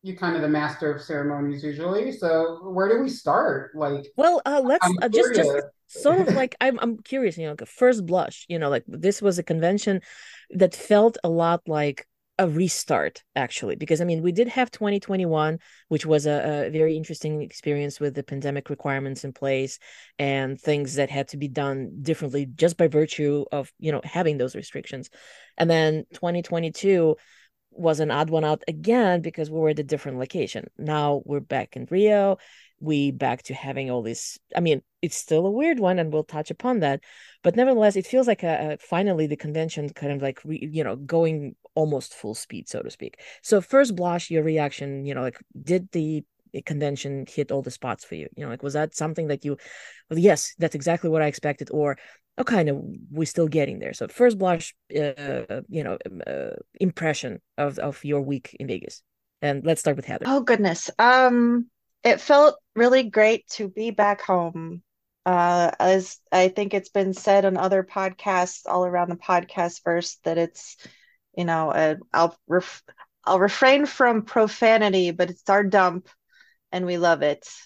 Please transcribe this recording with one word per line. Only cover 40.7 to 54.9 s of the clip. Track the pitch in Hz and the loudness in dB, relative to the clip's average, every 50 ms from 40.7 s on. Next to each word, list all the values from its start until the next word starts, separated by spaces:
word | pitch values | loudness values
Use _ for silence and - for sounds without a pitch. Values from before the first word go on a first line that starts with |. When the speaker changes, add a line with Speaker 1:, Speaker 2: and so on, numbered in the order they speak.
Speaker 2:
you | 151 160 151 | -6 -4 -4
know, | 113 98 | -4 -4
going | 131 143 139 165 165 165 160 160 151 143 135 - _ _ - _ | -6 -8 -2 0 2 2 2 0 -4 -8 -10 -14 _ _ -8 _
almost | 160 156 156 147 131 - - - | -2 0 0 -2 -4 -6 -10 -18
full | - - 107 110 | -12 -10 -10 -10
speed, | - - _ - 95 - | -10 -12 _ -14 -14 -14
so | - - - | -10 -10 -10
to | - - | -10 -10
speak. | - _ - - - _ - - - - _ | -12 _ -14 -16 -16 _ -20 -20 -20 -18 _
So | - 220 202 | 2 2 2
first | 180 _ - 269 285 247 202 | 4 _ 4 4 6 4 2
blush, | 175 175 175 170 175 - - | -2 -2 -2 -2 -4 -4 -2
your | 165 160 151 | 0 0 0
reaction, | 160 156 156 147 143 - - 139 143 139 139 139 | 2 0 0 -2 -2 -4 -8 -10 -10 -8 -8 -8
you | 139 139 | -8 -6
know, | 131 | -6
like, | 127 127 113 - - _ _ 143 | -6 -6 -8 -10 -20 _ _ -16
did | 139 135 175 185 180 190 | -4 -2 -2 -2 -2 -4
the | - 175 156 156 156 151 - _ _ _ _ _ - - - | -4 -4 -2 -2 -4 -6 -8 _ _ _ _ _ -14 -12 -8
convention | - 156 147 151 143 143 135 - 143 139 139 131 | -6 -4 -2 -2 -4 -4 -6 -8 -8 -8 -8 -10
hit | - - - 143 - | -8 -4 -6 -4 -2
all | - 139 135 | -2 -6 -6
the | 131 | -8
spots | 123 - - 127 113 - - | -12 -10 -8 -8 -8 -8 -10
for | - - | -16 -14
you? | 80 73 - - | -14 -14 -14 -14
You | - 147 | -14 -12
know, | 135 | -12
like, | 117 - - | -12 -10 -10
was | 143 135 | -6 -4
that | 151 156 156 _ | -2 -4 -4 _
something | - 156 156 156 170 165 | -6 -6 -6 -4 -6 -4
that | 151 147 139 - | -4 -4 -4 -4
you, | 143 143 - - - - - - - - - _ _ | -6 -8 -8 -10 -20 -20 -20 -20 -20 -20 -20 _ _
well, | 160 165 | -2 4
yes, | 175 202 160 147 - - - _ | 6 6 6 4 0 -10 -4 _
that's | 170 156 - | -2 -2 -2
exactly | 147 120 170 165 170 - 165 | -2 -2 -2 -2 0 0 0
what | 160 160 151 | 0 2 0
I | |
expected, | 147 143 - - 147 143 _ 139 - | 0 -2 -4 -6 -6 -6 _ -10 -6
or, | - 151 147 143 135 - - - - _ _ _ _ | -2 -2 -2 -2 -2 -6 -10 -20 -20 _ _ _ _
oh, | - 254 | -6 -2
kind | - 240 196 165 151 | 0 2 2 2 2
of, | 139 143 - - - - - - | 0 -4 -6 -12 -16 -16 -18 -12
we're | 143 151 160 | -4 -4 -4
still | 147 - - 165 | -4 0 0 0
getting | 156 143 160 143 139 - - | 2 2 0 0 0 -4 -8
there. | - - - | -10 -10 -8
So | - - | -8 -10
first | - - - 247 247 226 | -10 0 4 4 4 4
blush, | 190 190 185 175 165 - - - _ _ _ | 4 0 0 0 0 -4 -10 -16 _ _ _